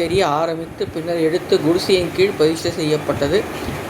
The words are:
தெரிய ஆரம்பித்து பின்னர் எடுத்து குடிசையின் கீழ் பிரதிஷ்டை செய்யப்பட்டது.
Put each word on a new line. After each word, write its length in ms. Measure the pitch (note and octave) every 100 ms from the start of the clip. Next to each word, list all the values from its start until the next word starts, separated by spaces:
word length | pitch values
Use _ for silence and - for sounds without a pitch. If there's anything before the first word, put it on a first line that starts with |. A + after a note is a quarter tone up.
தெரிய 220 | E3 F#3 E3+ D3
ஆரம்பித்து 460 | E3 E3 E3 - G3+ E3+
பின்னர் 280 | E3 E3+ D#3+
எடுத்து 320 | E3+ - F#3+ D3+
குடிசையின் 460 | F3 - F#3+ E3+ F3
கீழ் 200 | G3 -
பிரதிஷ்டை 340 | D#3 E3 E3+ E3+
செய்யப்பட்டது. 600 | D#3 D3+ C#3+ B2 C#3+ F#3+ - - - -